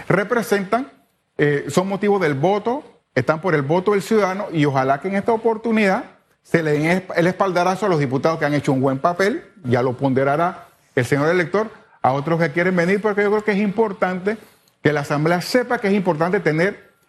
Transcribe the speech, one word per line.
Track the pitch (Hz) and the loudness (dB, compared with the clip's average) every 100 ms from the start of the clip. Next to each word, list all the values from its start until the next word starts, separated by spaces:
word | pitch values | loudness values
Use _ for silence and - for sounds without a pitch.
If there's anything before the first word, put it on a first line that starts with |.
| - | -2
representan, | 185 208 240 - 202 190 233 277 _ _ _ _ - | 0 0 -2 0 -2 0 -2 -4 _ _ _ _ 0
eh, | 147 143 - | 0 0 0
son | 180 190 | -2 0
motivo | 190 202 202 | -2 0 2
del | 160 | 2
voto, | 135 175 208 220 277 - _ _ 131 | 2 0 0 -2 -6 -8 _ _ -4
están | 127 156 | 0 -2
por | 185 156 | 0 0
el | |
voto | 135 175 185 | 2 0 2
del | 202 | 0
ciudadano | - 220 185 196 208 | 2 0 0 -2 -4
y | 165 147 | 0 2
ojalá | 135 131 139 | 2 0 0
que | 190 | -2
en | 196 | -2
esta | 196 | 0
oportunidad | 226 226 220 233 220 202 208 - - _ _ | 0 0 -2 0 2 2 0 -4 -20 _ _
se | - 170 | -2 -2
le | 156 | 0
den | 147 156 185 185 170 | 0 2 0 -2 0
el | 170 | 0
espaldarazo | 185 196 175 180 190 214 | 0 0 2 0 0 0
a | |
los | 160 | 0
diputados | 139 135 160 160 | 0 0 0 0
que | 147 | 0
han | |
hecho | 147 - | 0 0
un | 131 | 0
buen | 135 131 | 0 0
papel, | 175 175 196 320 - - | -2 0 0 -2 -10 -12
ya | 131 123 | -2 0
lo | 127 | 0
ponderará | 123 139 131 139 147 175 - - _ _ - | 0 0 2 0 0 -2 -4 -18 _ _ -2
el | 120 | 0
señor | 139 151 | 0 2
elector, | 180 156 196 220 - - _ | 0 0 -2 -2 -8 -20 _
a | 123 | -2
otros | 139 151 165 | 0 -2 0
que | 165 | 0
quieren | 160 180 180 | 0 0 2
venir, | 170 202 | 2 0
porque | 214 202 | 0 0
yo | 208 | 0
creo | 214 | 0
que | 208 | 0
es | 196 | 0
importante | 208 196 220 185 185 185 190 220 - _ _ _ | 0 0 -2 0 -4 -2 -4 -6 -10 _ _ _
que | 147 | 0
la | 147 | 0
Asamblea | 139 147 156 175 | -2 0 2 0
sepa | - 247 240 240 | 0 -2 0 -2
que | 196 | 0
es | |
importante | 196 185 156 170 196 | 0 0 0 0 0
tener | 165 156 185 196 - _ | 0 0 0 -2 -18 _